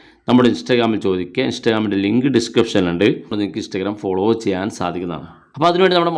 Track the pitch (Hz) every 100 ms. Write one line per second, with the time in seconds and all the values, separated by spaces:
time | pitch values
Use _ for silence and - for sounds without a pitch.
0 | - _ - 123 120 104 - 120 113 104
1 | 95 92 90 - 131 - 120 110 107 98
2 | 98 117 139 120 - 120 - 101 90 85
3 | 107 - - 104 101 107 - - 95 104
4 | 101 92 104 113 101 92 104 117 90 87
5 | 87 78 67 - _ - 170 175 185 180
6 | 170